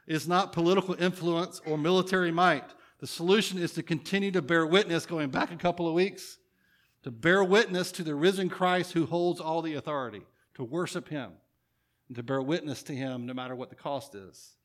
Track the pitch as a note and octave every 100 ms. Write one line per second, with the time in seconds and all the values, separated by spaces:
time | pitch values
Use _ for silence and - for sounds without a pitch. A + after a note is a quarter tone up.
0 | - D#3+ D#3 F3+ F#3+ - E3+ F#3+ F#3+ D#3+
1 | F3+ F#3 E3 E3+ F3 - - D#3 D3+ F#3
2 | F#3 F#3+ F3+ E3 F3+ D3 - - _ _
3 | C3+ - E3+ G3+ G3 F#3+ E3+ - D#3+ E3
4 | - G3 G3 F#3 C3+ E3 D#3+ F3+ G3+ E3+
5 | - E3+ D3 B2+ G3+ E3+ F3+ E3+ E3+ D#3+
6 | F#3+ G3 - - _ _ _ _ _ _
7 | - A#2 D#3+ F#3+ F#3+ G3 G#3+ F3+ F3+ -
8 | D#3+ D3 E3 G3 F#3 - F3+ F#3 E3+ E3+
9 | C#3+ E3+ F3 D3+ D#3+ D#3+ D#3+ D3 C3 D3
10 | B2 G2+ F2+ _ _ - B2 D#3 F3 F3+
11 | - D3+ A#2 D#2+ _ _ _ _ _ _
12 | - A#2+ A#2+ C3+ C3+ E3+ D3+ B2+ - C#3
13 | C3 B2+ A#2+ B2+ B2+ B2+ B2+ - D#3 C#3
14 | - G2+ F#2+ - - _